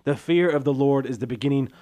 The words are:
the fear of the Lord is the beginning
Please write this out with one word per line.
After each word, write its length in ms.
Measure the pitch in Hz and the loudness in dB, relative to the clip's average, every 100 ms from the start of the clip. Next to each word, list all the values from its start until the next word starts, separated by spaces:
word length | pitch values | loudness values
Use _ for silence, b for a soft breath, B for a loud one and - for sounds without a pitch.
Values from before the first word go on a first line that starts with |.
the 120 | - 143 | -4 -4
fear 320 | - 170 175 | 0 2 2
of 160 | 147 | 2
the 80 | 139 | 0
Lord 340 | 135 139 139 127 | 0 2 2 -2
is 120 | 120 | -6
the 80 | 117 | -6
beginning 440 | 120 143 139 127 B | -4 -2 0 -2 B